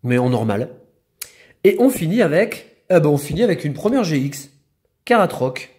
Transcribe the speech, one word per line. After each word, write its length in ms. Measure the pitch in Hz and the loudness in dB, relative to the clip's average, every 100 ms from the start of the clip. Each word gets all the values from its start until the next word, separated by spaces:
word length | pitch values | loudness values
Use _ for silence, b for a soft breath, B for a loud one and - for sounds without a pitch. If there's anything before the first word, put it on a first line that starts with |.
Mais 140 | 123 123 | 0 0
en 120 | 127 | 2
normal. 460 | 123 110 104 127 - _ _ _ _ B B B B | 0 0 -2 -6 -12 _ _ _ _ B B B B
Et 140 | 190 190 | 2 4
on 100 | 262 | 2
finit 320 | 262 160 214 | 2 -2 0
avec, 600 | 180 156 220 - - _ _ | 2 2 0 -4 -18 _ _
eh 100 | 180 | 2
ben, 80 | 151 | 4
on 100 | 143 | 0
finit 260 | 143 156 | -2 -2
avec 200 | 233 165 | 0 0
une 100 | 151 | -4
première 300 | 135 208 262 | -4 -2 0
G 140 | 190 147 | 0 -2
X. 340 | 143 - - _ _ _ _ _ - | -2 -8 -18 _ _ _ _ _ 0
Karatroc. 680 | 226 185 - 127 135 - | 2 2 -2 -6 -6 -16